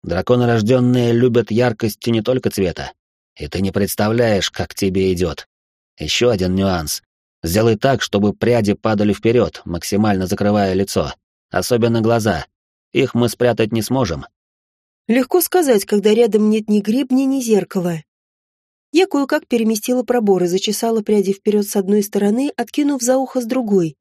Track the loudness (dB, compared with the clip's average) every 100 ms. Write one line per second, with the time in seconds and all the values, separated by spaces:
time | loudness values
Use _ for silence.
0 | -6 -6 0 2 2 2 2 2 2 2
1 | 2 2 2 2 0 0 0 0 -6 -4
2 | -2 -2 0 -2 -2 -2 -4 -4 -12 -14
3 | _ _ _ -14 -10 -4 -4 -2 -4 -2
4 | -2 0 2 0 -2 -6 -10 -2 -2 0
5 | 0 0 -2 -4 -16 _ _ _ _ _
6 | -6 0 2 2 0 0 0 -2 -4 -10
7 | _ _ _ _ -2 2 2 2 0 0
8 | -2 0 0 0 0 2 2 0 -2 0
9 | 0 0 2 2 0 -4 -8 -8 -4 0
10 | 0 0 -2 -2 0 2 0 0 -2 -2
11 | -4 -8 _ _ _ -6 -2 0 2 2
12 | 2 2 0 -2 -6 _ _ _ _ -2
13 | 0 0 0 2 0 2 0 -2 -2 -2
14 | -2 -4 -10 _ _ _ _ _ _ _
15 | -2 0 2 0 2 0 2 2 2 0
16 | 2 4 4 4 2 0 2 0 0 -2
17 | 0 0 0 -2 2 0 0 -4 -4 -6
18 | -10 _ _ _ _ _ _ _ _ 0
19 | 2 0 -2 -4 -2 0 0 -2 -2 -2
20 | 0 0 2 2 2 -2 -2 -4 -2 -2
21 | 0 0 0 -2 0 0 0 -2 0 0
22 | 0 -2 0 0 -2 -4 -6 -2 -2 -2
23 | 0 0 0 -4 -2 -4 2 2 0 -6